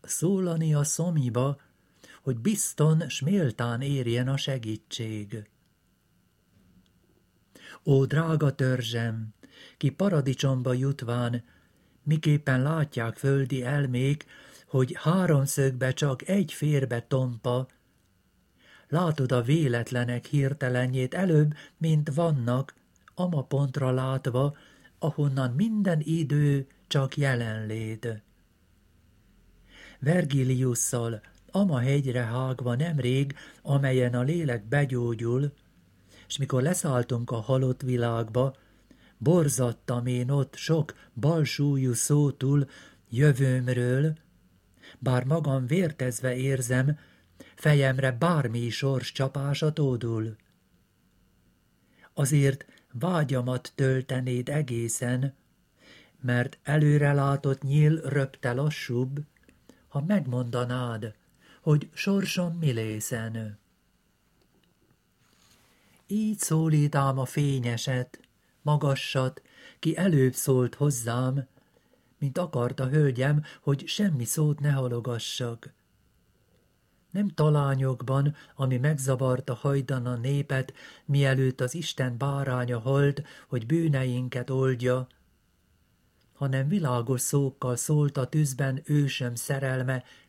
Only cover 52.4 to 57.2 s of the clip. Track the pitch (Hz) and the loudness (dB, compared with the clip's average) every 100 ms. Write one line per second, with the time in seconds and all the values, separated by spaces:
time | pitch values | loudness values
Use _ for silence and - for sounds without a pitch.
52.4 | 139 135 - - _ 120 170 175 151 131 | 4 2 -6 -20 _ -6 -2 0 0 -2
53.4 | 123 127 - - 135 131 131 131 127 123 | -2 -4 -6 -2 0 2 -2 -4 -2 -4
54.4 | 123 147 127 117 117 - 123 127 135 - | -2 -4 -2 -4 -4 -4 -2 -2 -2 -6
55.4 | _ _ _ _ - - _ _ 123 123 | _ _ _ _ -20 -20 _ _ -2 0
56.4 | 120 - - 151 147 147 143 143 | 0 -4 -2 4 4 6 4 4